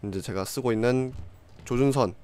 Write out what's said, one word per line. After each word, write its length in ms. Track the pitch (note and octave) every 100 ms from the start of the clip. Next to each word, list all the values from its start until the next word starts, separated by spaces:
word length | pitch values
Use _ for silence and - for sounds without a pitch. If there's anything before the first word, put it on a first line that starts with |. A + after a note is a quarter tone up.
| G#2
이제 140 | F#2+
제가 240 | F2 F#2+
쓰고 300 | F#2+ - B2+
있는 400 | A2 A#2+ B2+ C3 - - - - -
조준선 500 | - B2 C#3 C3+ A2 -